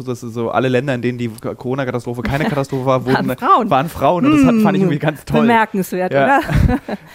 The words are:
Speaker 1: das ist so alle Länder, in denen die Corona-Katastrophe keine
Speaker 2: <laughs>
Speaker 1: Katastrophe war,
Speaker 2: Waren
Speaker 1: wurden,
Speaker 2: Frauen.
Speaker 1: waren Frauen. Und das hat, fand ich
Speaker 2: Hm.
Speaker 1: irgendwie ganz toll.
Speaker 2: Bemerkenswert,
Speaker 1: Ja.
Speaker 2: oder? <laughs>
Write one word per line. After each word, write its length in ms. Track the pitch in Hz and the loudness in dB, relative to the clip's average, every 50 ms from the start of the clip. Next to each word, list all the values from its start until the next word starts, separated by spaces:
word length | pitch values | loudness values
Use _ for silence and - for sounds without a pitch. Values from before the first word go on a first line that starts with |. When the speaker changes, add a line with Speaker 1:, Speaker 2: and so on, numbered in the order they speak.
| 127 | -8
Speaker 1:
das 200 | 127 123 117 127 | -8 -8 -8 -10
ist 100 | 117 110 | -10 -8
so 160 | 120 117 113 | -6 -4 -2
alle 180 | - 110 123 | -2 0 0
Länder, 280 | 131 127 123 135 147 127 | 2 0 0 0 -2 -2
in 80 | 123 117 | -2 -2
denen 160 | 123 123 120 | -4 -4 -4
die 80 | 120 117 | -6 -8
Corona-Katastrophe 920 | 107 110 - 117 101 - - 123 127 139 135 123 117 120 - 123 120 123 113 | -8 -8 -10 -10 -10 -8 -6 -6 -4 -4 -4 -4 -4 -6 -6 -8 -8 -6 -4
keine 220 | 107 135 143 156 | -2 -2 -2 -2
Speaker 2:
<laughs> 40 | - | -2
Speaker 1:
Katastrophe 380 | 151 139 135 - 139 135 127 | -2 -2 -4 -4 -4 -2 0
war, 180 | 135 127 127 120 | 0 0 0 2
Speaker 2:
Waren 220 | 123 131 131 - | 0 0 0 0
Speaker 1:
wurden, 100 | - - | -2 -4
Speaker 2:
Frauen. 320 | - 233 370 392 302 233 202 | -2 2 2 2 2 2 2
Speaker 1:
waren 180 | - - 160 165 | 2 0 0 -2
Frauen. 360 | - - 135 143 175 175 254 | -4 0 0 2 2 2 2
Und 60 | 285 | 2
das 140 | 311 294 269 | 4 4 4
hat, 100 | 254 233 220 214 | 4 4 4 2
fand 120 | 165 - | 2 2
ich 40 | 190 | 2
Speaker 2:
Hm. 80 | 190 180 | 2 0
Speaker 1:
irgendwie 80 | 143 | 0
ganz 280 | 147 - 156 156 - - | 0 -2 -4 -4 -4 -4
toll. 160 | - - 226 | -2 0 2
Speaker 2:
Bemerkenswert, 720 | 226 233 233 226 220 214 - 196 180 - - 185 180 180 | 2 4 4 2 2 0 -2 -4 -4 -4 -4 -4 -2 0
Speaker 1:
Ja. 280 | 135 139 - 254 277 277 | 0 2 2 4 2 2
Speaker 2:
oder? 20 | 302 - 151 - - - 247 285 - | 0 0 0 2 2 2 2 0 -4
<laughs> 140 | - 214 - - - - | -8 -12 -12 -14 -18 -10